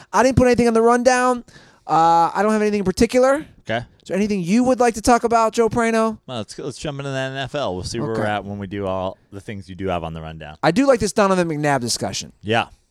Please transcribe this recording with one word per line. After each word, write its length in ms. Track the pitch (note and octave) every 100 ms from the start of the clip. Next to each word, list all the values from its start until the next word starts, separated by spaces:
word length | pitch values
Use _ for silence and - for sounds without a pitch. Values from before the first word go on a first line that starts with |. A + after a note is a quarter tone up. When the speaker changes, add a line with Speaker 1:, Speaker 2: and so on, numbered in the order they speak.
| -
Speaker 1:
I 80 | G3
didn't 160 | B3 B3
put 80 | B3
anything 200 | A#3+ A#3
on 60 |
the 80 | A3+
rundown. 640 | A3+ A#3+ B3 B3+ B3+ B3 - - - _ -
Uh, 460 | D#3 E3 E3+ E3
I 60 | -
don't 120 | G#3
have 100 | A3
anything 160 | G#3 G#3
in 60 | F#3
particular. 580 | F#3 A#3 B3+ C4 C#4 D4+ -
Speaker 2:
Okay. 160 | - A2+
Speaker 1:
Is 320 | A#2 _ -
there 80 | F3+
anything 240 | G#3 G3+
you 240 | E3+ A3
would 160 | B3 B3
like 140 | A#3+
to 80 | A3
talk 200 | G#3+ A#3
about, 300 | A#3 A#3 A3+
Joe 160 | A3 A3+
Prano? 500 | A3+ A3+ A3+ A3 A3 -
Speaker 2:
Well, 120 | B2
let's, 200 | G#2 -
let's 200 | D3+ B2
jump 200 | D#3+ C#3
into 100 | C#3
the 80 | C3+
N 180 | C3 C3+
F 180 | C3
L. 200 | D3 A#2+
We'll 100 | F2+
see 160 | F2+ A#2+
where 120 | A2
Speaker 1:
Okay. 100 | A2
Speaker 2:
we're 40 | G#2+
at 200 | G#2 G2
when 120 | G2+
we 80 | G2
do 200 | G2+ G2
all 320 | F#2+ F#2 - _
the 120 | G2+
things 260 | G2 G2+ F#2+
you 60 |
do 140 | F2+ F#2+
have 140 | F2
on 120 | E2
the 80 | E2
rundown. 340 | D#2+ D#2+ D2+ D2+
Speaker 1:
I 80 | D3
do 160 | F3 C#4
like 140 | B3+
this 120 | G#3
Donovan 340 | - G3 F#3+ E3+
McNabb 360 | D3+ D3 C#3
discussion. 500 | A#2+ - G#2+ - B1 -
Speaker 2:
Yeah. 280 | G2 A2+ - - _